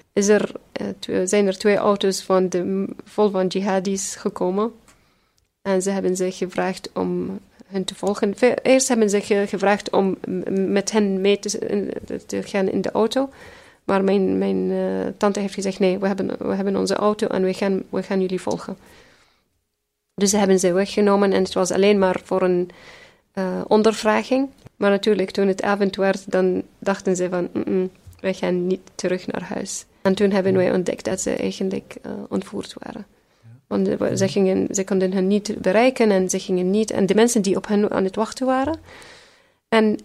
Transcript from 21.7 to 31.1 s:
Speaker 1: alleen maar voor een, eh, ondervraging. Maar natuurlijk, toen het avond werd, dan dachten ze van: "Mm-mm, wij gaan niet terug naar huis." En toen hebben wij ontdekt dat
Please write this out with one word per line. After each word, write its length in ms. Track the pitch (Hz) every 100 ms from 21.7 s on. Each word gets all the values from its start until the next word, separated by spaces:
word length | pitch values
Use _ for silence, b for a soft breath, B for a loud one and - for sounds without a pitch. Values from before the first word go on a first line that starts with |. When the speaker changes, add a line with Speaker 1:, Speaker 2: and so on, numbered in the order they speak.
Speaker 1:
alleen 280 | - 202 208
maar 200 | 185 185
voor 180 | - 185
een, 280 | 185 180 180 B B B B B _
eh, 280 | 196 185 185 -
ondervraging. 840 | 214 220 208 220 220 214 262 269 - - -
Maar 140 | 202
natuurlijk, 420 | 202 214 196 190
toen 160 | - 196
het 140 | 190
avond 340 | 202 202 196 190
werd, 360 | 196 196 -
dan 300 | 185 185 185 - _
dachten 360 | 196 190 196 180
ze 140 | 180
van: 180 | 180 175
"Mm-mm, 360 | - - 190 185 - - -
wij 140 | 190
gaan 340 | 190 180 180 180
niet 140 | 185 - -
terug 320 | 180 185 -
naar 160 | -
huis." 420 | 175 - 196 - - _
En 140 | 196 190
toen 160 | 202
hebben 220 | 196 190
wij 180 | 190 180
ontdekt 320 | 185 180 -
dat 160 | -